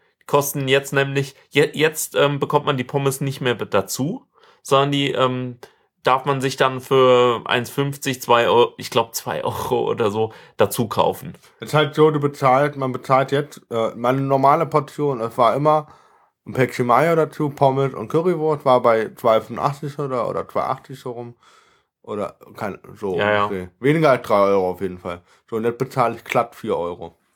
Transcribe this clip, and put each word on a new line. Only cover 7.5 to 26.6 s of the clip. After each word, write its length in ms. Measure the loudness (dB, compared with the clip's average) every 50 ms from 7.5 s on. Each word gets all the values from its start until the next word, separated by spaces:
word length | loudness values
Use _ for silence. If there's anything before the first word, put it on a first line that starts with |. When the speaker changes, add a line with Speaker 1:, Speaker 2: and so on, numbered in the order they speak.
| -2 -2 -2 -4
Speaker 1:
fünfzig, 520 | -4 -4 -4 -4 -6 -6 -6 -8 -8 -4
zwei 260 | 0 2 2 4 4
Euro, 260 | 4 4 4 4 2 0
ich 120 | -8 -8 -4
glaub, 240 | -2 -2 -2 -2 -6
zwei 300 | -10 -8 -6 -6 -6 -4
Euro 460 | -6 -6 -6 -6 -4 -2 -2 -2 -2
oder 220 | -2 -2 -2 -2
so 220 | -2 -2 -4 -6 -8 -12 -20 -6 _
dazu 320 | 0 0 0 0 -2 -4
kaufen. 460 | -2 0 0 0 0 -2 -4 -10 -16 -18 -18 _ _ _ -18
Speaker 2:
Es 100 | -6 -2
ist 40 | 0
halt 200 | 2 2 2 2
so, 160 | 4 4 4
du 120 | 4 2
bezahlst, 560 | -2 -4 -2 0 2 2 4 2 2 0 -2
man 160 | -4 -6 -6 -6
bezahlt 400 | -6 -2 0 2 2 2 2 0
jetzt, 280 | -2 -2 -4 -10 -20 _ -6
äh, 200 | -4 -2 -2 -2 -4
meine 260 | -2 0 0 0 0
normale 440 | 0 0 0 4 4 4 4 4 2
Portion, 540 | 0 -2 -2 -2 -4 -6 -4 -4 -2 -2 -4
es 180 | -6 -4 0
war 180 | 2 2 4 4
immer 320 | 2 2 2 2 2 0 -4 -14 _ _ _ _ _ _ _ _ _ -16
ein 80 | -6 -2
Päckchen 340 | 0 0 0 -2 -2 2
Mayo 280 | 4 4 4 4 4 2
dazu, 320 | 2 0 -2 -2 -6 -6 -4
Pommes 440 | 0 2 2 2 2 2 -2 -2 -4
und 140 | -8 -6
Currywurst, 560 | -2 -2 0 0 0 -2 0 -2 -2 -2 0 2
war 160 | 2 2 4
bei 320 | 4 4 2 2 0 -4 -6
zwei 260 | -2 2 2 2 2
fünfundachtzig 580 | 0 -4 -6 -4 -4 -4 -4 -6 -10 -10 -8 -8
oder, 280 | -8 -6 -4 -4 -4
oder 200 | -4 -4 -6 -6
zwei 140 | -6 -4 -4
achtzig 380 | -4 -4 -4 -8 -10 -18 -18 -14
so 120 | -12 -12
rum. 240 | -12 -12 -14 -16 -18 _ _ _ _ _ _ _ _ _ _ _ _ _
Oder 360 | _ -10 -8 -6 -8 -8 -10 _ -20 -18 -12
kein, 240 | -10 -8 -8 -8 -10 -16 -20 -14
so 220 | -8 -6 -4 -2
Speaker 1:
Ja, 140 | 0 2 2
ja. 120 | 2 2 0
Speaker 2:
ungefähr. 260 | -2 -4 -6 -8 -10 _ -2
Weniger 300 | 0 2 2 4 4 4
als 100 | 4 2 2
drei 140 | 2 2 4
Euro 320 | 4 4 4 2 2 0
auf 100 | -2 -4
jeden 180 | -6 -8 -8 -8
Fall. 220 | -10 -10 -10 -12 -14 _ _ _ _ -10
So, 80 | -6
und 80 | -4 -4
jetzt 120 | -4 -4
bezahle 380 | -4 -6 -4 0 0 0 0 -2
ich 80 | -6 -6
glatt 320 | -2 0 0 -2 -2 -6
vier 220 | -10